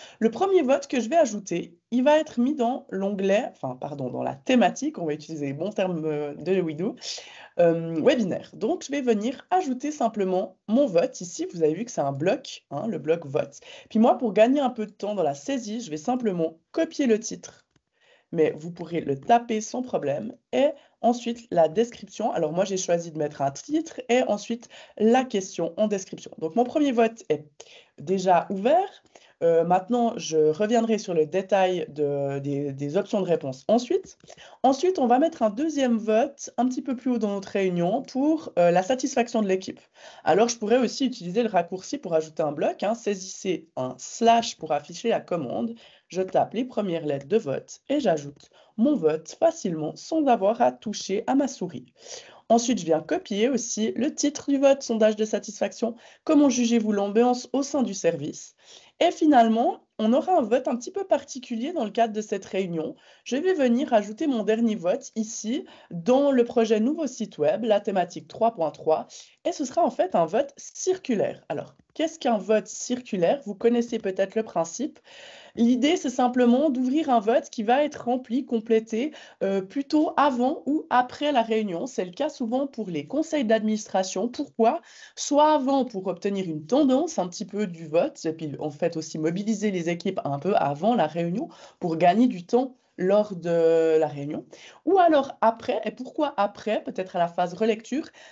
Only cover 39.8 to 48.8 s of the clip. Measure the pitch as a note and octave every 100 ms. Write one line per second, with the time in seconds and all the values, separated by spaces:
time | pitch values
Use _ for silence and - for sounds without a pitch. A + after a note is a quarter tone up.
39.8 | _ _ - - - E3+ A#3 A#3 G#3 B3
40.8 | A#3+ - C4 - F3 F#3+ A3+ F#3 F3 F#3
41.8 | - C#4+ F#3+ D#3+ D#3 D3+ D3+ C#3+ A3 F4+
42.8 | F#3 A#3 - G3+ - - G3 E3 - -
43.8 | B2+ - - - A3+ A#3 A3+ - D#3 D3
44.8 | - E3+ A#3 F3 - E3+ B2 G#2+ A3+ -
45.8 | - _ _ E3+ F#3 E3+ C3 G3+ B3+ -
46.8 | G3+ E3 D3+ C#3 C#3 G#3 D3 C3 - -
47.8 | - C#4+ A#3 D#3+ C#3+ - _ _ _ -